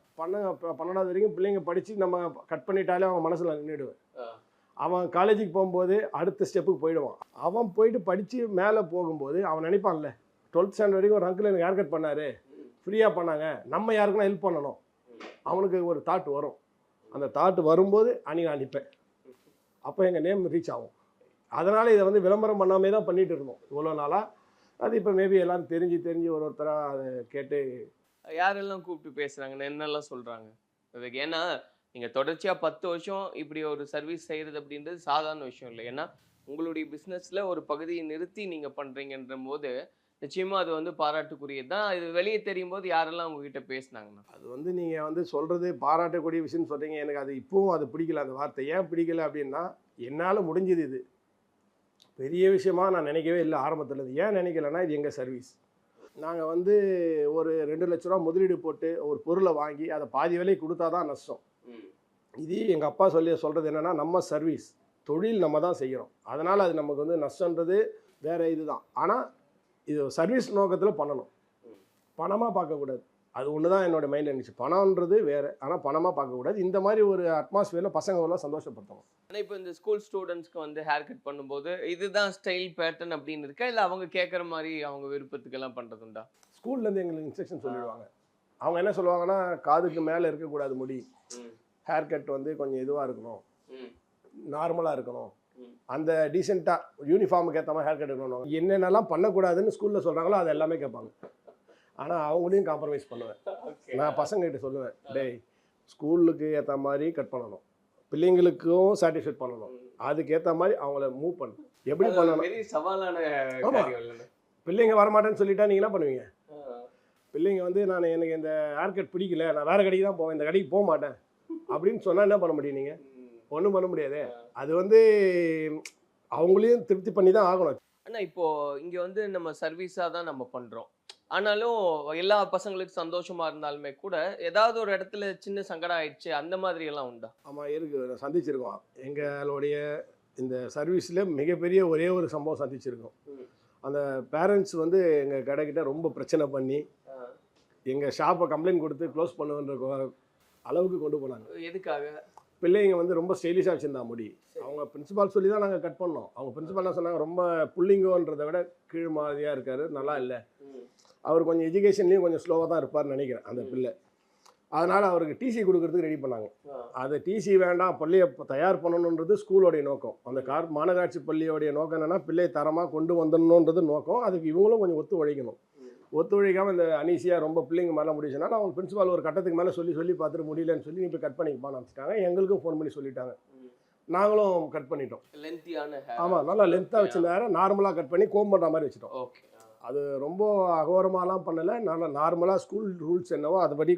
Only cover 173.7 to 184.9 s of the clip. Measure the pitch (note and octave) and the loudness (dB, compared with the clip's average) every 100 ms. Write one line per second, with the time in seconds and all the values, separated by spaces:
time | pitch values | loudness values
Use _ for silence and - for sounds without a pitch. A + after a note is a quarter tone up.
173.7 | E3+ D#3+ D3 D3 A#3 A3 F3+ D#3+ E3 G#3+ | 4 2 0 0 0 0 -2 0 4 6
174.7 | A3+ F#3 D#3 C#3+ F3+ D3 C#3+ A#2+ - _ | 6 4 0 -2 0 0 -2 -6 -12 _
175.7 | C#3+ B2+ - - D3+ E3+ G3+ G3 F#3 G3 | -20 -20 -20 -6 -2 2 4 4 4 2
176.7 | F3+ E3 D3+ D#3+ E3+ F3+ E3+ D#3 D#3+ C3+ | 2 2 2 2 2 2 2 2 0 0
177.7 | E3+ F3 D3+ D#3 D3+ D3 C#3 G3+ A3+ G3 | 0 0 0 0 -2 -4 -4 -2 0 -2
178.7 | C3+ F#3 G3+ F3+ E3+ D#3+ F#3+ F3+ E3 F3+ | -4 -4 0 2 2 0 -2 0 2 0
179.7 | E3+ E3+ D3+ F3 D#3 D#3 E3 D3+ D#3 E3 | 0 -2 -2 -2 -2 -2 -4 -6 -4 0
180.7 | D#3+ D3 F3 F3 D#3 D3+ C3+ D#3+ B2+ C#3 | -2 -2 -6 -6 -4 -6 -4 -4 -4 -8
181.7 | C3 A#2+ - C#3+ F3+ F3+ F3+ F#3+ G3+ E3 | -10 -12 -10 -6 0 0 2 4 2 0
182.7 | D#3 D3+ D3 C3+ B2+ B2+ G#2+ _ C3 B2+ | -4 -4 -8 -10 -8 -10 -12 _ -20 -20
183.7 | _ _ _ - F3 G#3 G#3+ G3 F3 D3+ | _ _ _ -4 2 4 4 4 2 -2
184.7 | D3+ C3 | -6 -6